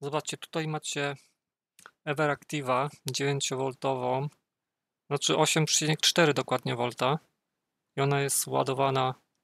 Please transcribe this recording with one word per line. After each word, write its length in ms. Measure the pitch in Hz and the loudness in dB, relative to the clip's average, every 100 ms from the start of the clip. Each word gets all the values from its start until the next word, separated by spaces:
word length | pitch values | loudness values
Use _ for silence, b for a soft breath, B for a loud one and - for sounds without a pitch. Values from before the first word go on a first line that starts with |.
Zobaczcie, 360 | 139 151 - 143 | -4 -4 -4 -10
tutaj 320 | - 165 156 | -8 -6 -4
macie 480 | 156 - 147 143 139 b _ _ _ _ _ - _ 156 | -6 -6 -4 -4 -6 b _ _ _ _ _ -20 _ -6
Everactive'a 840 | 143 151 139 - 151 131 127 131 - - | 0 0 -2 -6 -6 0 0 0 -2 -4
dziewięciowoltową, 1200 | 131 139 139 - 131 135 127 139 135 123 127 147 - _ _ _ _ _ _ _ | 0 0 0 -2 -2 -4 -2 -2 -2 0 -2 -2 -10 _ _ _ _ _ _ _
znaczy 300 | 143 - 160 | -2 0 2
osiem 280 | 156 - | 4 4
przecinek 360 | 156 - 156 156 | 2 2 2 2
cztery 340 | - - 160 | 2 4 4
dokładnie 420 | 135 127 127 131 123 | 4 0 -2 -2 -2
wolta. 420 | 120 117 127 156 - _ _ _ _ _ _ - | -4 0 0 0 -4 _ _ _ _ _ _ -2
I 40 | |
ona 200 | 139 143 | 0 2
jest 260 | 139 - - | 0 -2 0
ładowana 680 | 131 135 131 135 135 127 127 _ _ | 0 0 2 2 2 0 -4 _ _